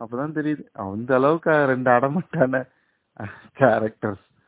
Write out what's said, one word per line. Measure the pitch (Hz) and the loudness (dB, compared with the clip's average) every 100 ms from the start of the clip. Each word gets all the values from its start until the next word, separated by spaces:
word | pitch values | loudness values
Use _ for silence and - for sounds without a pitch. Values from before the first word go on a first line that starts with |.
அப்பதான் | 113 120 151 151 | -12 -8 -6 -4
தெரியுது, | 151 147 - | -4 -6 -10
அந்த | - 98 104 123 | -10 -8 -6 0
அளவுக்கு | 127 135 165 170 151 139 | 2 2 2 2 2 2
ரெண்டு | 127 127 | 2 4
அடமட்டான | 123 139 170 - 165 131 131 127 _ _ _ _ - 104 - - - | 4 2 -2 -4 0 0 0 -6 _ _ _ _ -14 -14 -14 -10 2
கேரக்டர்ஸ். | 131 113 110 - 107 98 _ _ | 2 2 -2 -4 -8 -8 _ _